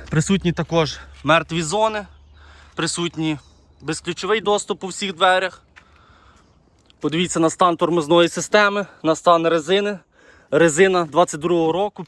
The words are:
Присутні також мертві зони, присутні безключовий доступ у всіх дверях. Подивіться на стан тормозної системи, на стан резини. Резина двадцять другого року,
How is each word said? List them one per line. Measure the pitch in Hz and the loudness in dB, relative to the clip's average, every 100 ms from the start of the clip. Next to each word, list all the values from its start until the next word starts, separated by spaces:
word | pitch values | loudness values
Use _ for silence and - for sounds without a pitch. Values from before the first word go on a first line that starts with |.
| - | -6
Присутні | 156 - 196 175 | -2 0 0 -2
також | 160 156 165 147 - - - | -4 -2 0 -2 -4 -18 -8
мертві | 139 165 160 165 | 0 2 0 -6
зони, | 156 202 220 214 196 - _ - - - - | -4 0 0 -2 -10 -18 _ -20 -20 -20 -18
присутні | - 160 - 170 156 156 147 - _ _ _ | -8 -6 -4 -6 -4 -4 -6 -10 _ _ _
безключовий | 139 160 - - 185 214 | -10 -10 -8 -8 -4 -2
доступ | 196 208 - 180 | 0 -2 -2 -8
у | 190 | -10
всіх | - 196 | -8 -8
дверях. | 170 185 185 185 - _ - _ _ _ _ _ _ _ _ _ _ _ _ | 0 2 2 -2 -10 _ -20 _ _ _ _ _ _ _ _ _ _ _ _
Подивіться | 151 160 175 165 | -6 -4 -4 0
на | 160 | 0
стан | - 180 165 | 2 0 2
тормозної | 165 170 147 170 170 | 0 0 2 4 4
системи, | 180 - 214 202 202 185 - | 0 0 2 2 0 -8 -6
на | 156 156 | -2 0
стан | 175 170 165 | 4 4 4
резини. | 165 147 202 208 196 _ _ _ - - | -2 0 -2 -2 -6 _ _ _ -20 -2
Резина | 143 165 147 190 185 | 2 4 4 4 2
двадцять | 160 151 180 156 | 0 0 0 0
другого | 170 170 160 | -2 0 0
року, | 175 208 - | -2 -4 -8